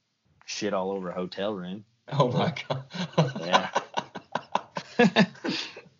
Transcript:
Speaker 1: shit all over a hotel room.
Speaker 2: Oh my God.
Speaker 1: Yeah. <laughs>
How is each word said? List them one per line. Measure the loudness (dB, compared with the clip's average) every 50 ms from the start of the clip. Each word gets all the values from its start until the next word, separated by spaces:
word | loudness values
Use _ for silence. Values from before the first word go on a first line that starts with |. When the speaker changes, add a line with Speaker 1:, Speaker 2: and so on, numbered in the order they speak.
| _ _ _ _ _ _ _ _ -14
Speaker 1:
shit | -12 -8 -4 -4 -2 0
all | 0 -2 -2
over | -2 -4 -4 -6
a | -4
hotel | -4 -4 -4 -4 -4 -4 -2 -4
room. | -4 -6 -8 -10 -12 -14 _ _ _ -12 -4
Speaker 2:
Oh | 2 2 2 4
my | 4 2 0 0 -2 -4 -6
God. | -6 -6 -6 -8 -8 -6 -6 -6 -2 2 2 2 2 2 -4
Speaker 1:
Yeah. | -2 2 2 2 2 2 -4 -6 -6 -6 -6 -6 -6 -6 -10 -16 -12 -8 -8 -8 -6 -4 -6 -6 -6 -6 -12 -14 -14 -2 4
<laughs> | 6 6 8 8 6 4 4 4 -6 -4 -4 -2 -2 -4 -8 -10 -16 -20 -20 _